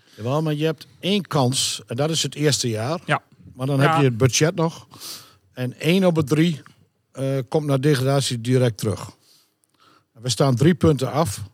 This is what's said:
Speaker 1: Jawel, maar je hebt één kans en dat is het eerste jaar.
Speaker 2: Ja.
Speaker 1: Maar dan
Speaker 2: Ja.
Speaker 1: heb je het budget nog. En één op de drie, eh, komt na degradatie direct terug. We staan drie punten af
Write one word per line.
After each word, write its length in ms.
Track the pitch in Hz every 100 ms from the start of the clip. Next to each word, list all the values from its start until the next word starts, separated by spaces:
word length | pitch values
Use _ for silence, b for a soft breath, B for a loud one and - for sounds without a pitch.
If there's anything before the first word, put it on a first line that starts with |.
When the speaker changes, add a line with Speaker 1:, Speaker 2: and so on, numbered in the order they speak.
| b -
Speaker 1:
Jawel, 260 | 113 147
maar 120 | 160
je 100 | 147
hebt 220 | 156 - - _
één 220 | 175 208
kans 600 | 156 151 123 131 - - -
en 100 | 117
dat 140 | 156
is 120 | 160
het 120 | 147
eerste 340 | 143 147 131 123
jaar. 320 | 107 120 175
Speaker 2:
Ja. 180 | - 143 - _ -
Speaker 1:
Maar 120 | - 135
dan 140 | 139
Speaker 2:
Ja. 100 | 156
Speaker 1:
heb 80 | 160
je 40 |
het 120 | 135 113
budget 380 | 131 - 151
nog. 320 | 190 165 - - B B B B B _
En 280 | - 123 -
één 240 | 151 185
op 100 | 180
de 100 | 160
drie, 380 | 143 156 170 143 - _ _ _ _
eh, 120 | 131 135 135 123
komt 180 | 160 151
na 100 | 135
degradatie 640 | 143 135 131 139 - 123
direct 380 | 113 127 123 107
terug. 320 | 110 87 - - b b b _ _ _ b b b
We 160 | 123 123
staan 280 | - 143 120
drie 180 | 156
punten 380 | 180 165 135 123
af 280 | 127 165 - -